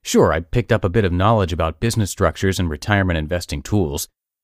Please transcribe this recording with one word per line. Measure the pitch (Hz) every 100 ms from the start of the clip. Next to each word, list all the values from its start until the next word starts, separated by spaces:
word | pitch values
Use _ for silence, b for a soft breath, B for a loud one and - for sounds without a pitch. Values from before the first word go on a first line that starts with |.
Sure, | - 240 110
I | 78
picked | 87 123 -
up | 110
a | 98
bit | 98 98
of |
knowledge | 87 98 113 90
about | 82 82 -
business | 117 113 98
structures | - 87 - 98 92
and | 87
retirement | 73 - 101 92 82
investing | 76 87 - 73
tools, | - 104 80 73 - _ _ _